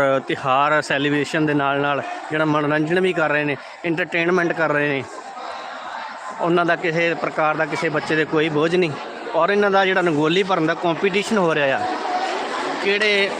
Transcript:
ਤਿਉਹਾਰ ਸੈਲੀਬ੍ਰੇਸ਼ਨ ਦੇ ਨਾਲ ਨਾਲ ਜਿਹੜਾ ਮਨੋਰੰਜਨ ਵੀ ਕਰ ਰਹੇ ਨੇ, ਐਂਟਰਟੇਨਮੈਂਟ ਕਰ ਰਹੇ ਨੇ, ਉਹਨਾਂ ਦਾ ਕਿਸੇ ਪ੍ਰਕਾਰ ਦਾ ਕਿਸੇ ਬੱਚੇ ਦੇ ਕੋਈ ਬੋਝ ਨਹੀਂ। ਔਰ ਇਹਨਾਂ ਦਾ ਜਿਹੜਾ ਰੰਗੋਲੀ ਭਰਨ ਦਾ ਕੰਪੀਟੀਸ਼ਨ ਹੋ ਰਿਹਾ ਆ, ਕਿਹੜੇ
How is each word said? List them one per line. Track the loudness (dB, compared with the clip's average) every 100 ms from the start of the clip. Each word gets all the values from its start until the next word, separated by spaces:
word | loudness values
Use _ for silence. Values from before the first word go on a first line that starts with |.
| 4 2 0
ਤਿਉਹਾਰ | -4 0 2 4 2
ਸੈਲੀਬ੍ਰੇਸ਼ਨ | 2 0 0 0 0 0 2
ਦੇ |
ਨਾਲ | 2 0 0
ਨਾਲ | 0 -2 -4 -8 -4
ਜਿਹੜਾ | 0
ਮਨੋਰੰਜਨ | 2 2 2 0 2 2
ਵੀ | 2
ਕਰ | 2 2
ਰਹੇ | 2
ਨੇ, | 0 -4 -8 -6
ਐਂਟਰਟੇਨਮੈਂਟ | -4 -2 -2 0 2 2 2
ਕਰ | 0 0
ਰਹੇ | 2 0
ਨੇ, | -2 -4 -12 -14 -12 -12 -12 -12 -12 -12 -12 -12 -12 -12 -4
ਉਹਨਾਂ | 0 2 2
ਦਾ | 0
ਕਿਸੇ | 0 0 0
ਪ੍ਰਕਾਰ | 0 -4 0 0 0
ਦਾ |
ਕਿਸੇ | -2 -2 -2
ਬੱਚੇ | -2 0 0
ਦੇ |
ਕੋਈ | 0 0 2
ਬੋਝ | 2 2 2
ਨਹੀਂ। | 0 -2 -10 -12 -4
ਔਰ | 0 2
ਇਹਨਾਂ | 4 4
ਦਾ | 4
ਜਿਹੜਾ | 4 2
ਰੰਗੋਲੀ | 2 2 2 2
ਭਰਨ | 2 2 0
ਦਾ |
ਕੰਪੀਟੀਸ਼ਨ | 0 0 0 0 0 0 2
ਹੋ | 2
ਰਿਹਾ | 2 2 0
ਆ, | -2 -4 -4 -4 -4 -4 -6 -6 -6 -4
ਕਿਹੜੇ | -2 0 2 2 0